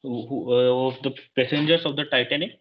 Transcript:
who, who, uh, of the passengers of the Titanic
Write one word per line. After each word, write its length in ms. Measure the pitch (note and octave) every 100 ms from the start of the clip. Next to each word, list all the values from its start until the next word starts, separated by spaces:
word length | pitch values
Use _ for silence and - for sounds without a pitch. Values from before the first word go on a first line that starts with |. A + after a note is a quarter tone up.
who, 240 | C3+ A#2+ A2+
who, 240 | C3 B2
uh, 360 | B2 B2+ B2+ C3
of 80 | B2+
the 100 | C3+ C3 -
passengers 500 | - B2+ D3 D3+ E3+
of 100 | D#3+
the 100 | C#3+
Titanic 480 | C#3+ C3 B2 C#3+ G3 -